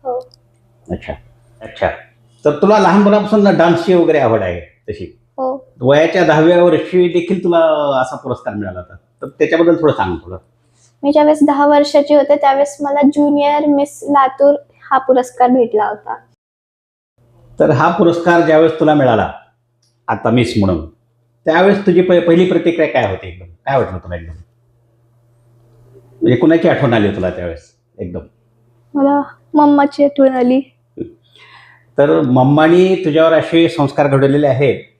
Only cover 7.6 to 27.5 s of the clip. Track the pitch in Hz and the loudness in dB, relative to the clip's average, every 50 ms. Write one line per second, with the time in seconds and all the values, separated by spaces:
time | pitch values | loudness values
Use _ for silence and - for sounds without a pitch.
7.6 | 165 160 156 151 147 139 135 131 127 131 143 131 - 131 120 - - 127 104 104 | 2 0 0 -2 -2 -2 -2 -2 -4 -4 -8 -14 -10 -10 -10 -8 -10 -10 -10 -8
8.6 | 104 95 92 90 90 _ 98 - _ _ _ _ 127 135 - _ 151 147 165 165 | -10 -10 -12 -14 -16 _ -20 -20 _ _ _ _ -16 -16 -4 _ -2 -2 0 0
9.6 | 170 170 165 - 156 147 131 - - - - - - - 92 95 _ _ _ _ | 2 2 2 2 0 -2 0 0 -4 -6 -6 -8 -10 -16 -18 -18 _ _ _ _
10.6 | _ _ _ _ _ _ _ _ - 285 302 311 294 302 302 302 294 294 285 277 | _ _ _ _ _ _ _ _ -4 0 0 2 2 2 2 2 2 0 2 2
11.6 | 285 294 294 294 294 285 - 294 285 285 294 294 277 285 294 294 294 277 269 277 | 2 2 4 2 2 2 2 0 2 4 2 2 2 2 0 0 2 0 2 0
12.6 | 285 285 - - 294 277 277 285 294 285 294 294 294 294 294 285 285 285 294 294 | -2 -4 -4 -8 -6 -4 -2 0 0 0 2 0 0 0 0 0 0 0 0 0
13.6 | 302 294 285 277 285 285 - - - 277 285 277 269 262 262 - 285 285 285 294 | 0 0 0 0 -2 -4 -8 -14 -6 -2 0 2 2 0 0 0 2 2 2 0
14.6 | - _ _ _ - - 269 262 262 - 262 247 254 254 - - 247 247 247 262 | -4 _ _ _ -8 -4 -4 -2 0 0 0 0 0 -4 -2 -2 0 2 2 0
15.6 | 233 226 - 214 208 202 214 208 _ - 113 - _ _ _ _ _ _ _ _ | 0 0 -2 -2 -2 -2 -6 -10 _ -14 -14 -14 _ _ _ _ _ _ _ _
16.6 | _ _ _ _ _ _ _ _ _ _ _ _ _ _ _ _ _ _ - - | _ _ _ _ _ _ _ _ _ _ _ _ _ _ _ _ _ _ -4 -2
17.6 | 151 156 147 127 156 175 175 - 190 170 165 - - 175 170 170 156 156 156 156 | 0 0 2 2 0 0 0 2 0 0 0 0 0 0 2 2 2 2 2 4
18.6 | 165 160 160 - 165 151 151 147 135 127 113 104 95 87 - - _ _ _ _ | 4 2 0 0 0 2 2 2 2 2 0 0 -2 -4 -8 -16 _ _ _ _
19.6 | _ _ _ _ _ _ _ _ _ - 113 104 - 117 113 123 117 - - 110 | _ _ _ _ _ _ _ _ _ -8 -8 -4 -2 0 0 0 0 0 -2 -2
20.6 | 101 95 90 78 76 - _ _ _ _ _ _ _ _ _ _ _ 165 156 170 | -2 -2 -2 -4 -6 -12 _ _ _ _ _ _ _ _ _ _ _ -2 0 2
21.6 | 185 202 202 196 - - 175 175 180 180 180 175 170 170 165 170 185 180 160 165 | 2 2 0 0 0 0 0 2 2 2 2 0 2 2 2 2 2 0 0 -2
22.6 | - 170 165 165 156 147 - 135 113 98 95 - - 92 87 - - - - _ | -2 -2 -2 -2 -4 -2 0 -2 -2 -2 -6 -8 -12 -16 -18 -18 -20 -20 -20 _
23.6 | _ 131 139 135 107 87 92 87 - 90 87 85 82 82 80 - - _ _ _ | _ -4 -2 -2 -2 -4 -8 -14 -12 -12 -14 -14 -14 -16 -20 -20 -20 _ _ _
24.6 | _ _ _ _ _ _ _ _ _ _ _ _ _ _ _ _ _ _ _ _ | _ _ _ _ _ _ _ _ _ _ _ _ _ _ _ _ _ _ _ _
25.6 | _ _ _ _ _ _ _ - _ _ _ - 110 113 127 123 - 156 165 165 | _ _ _ _ _ _ _ -20 _ _ _ -4 0 0 0 2 2 2 2 2
26.6 | - 170 139 - 143 120 117 110 101 101 98 95 92 90 90 90 87 87 | 2 0 0 0 0 0 0 0 0 -2 -2 -4 -6 -6 -6 -6 -10 -10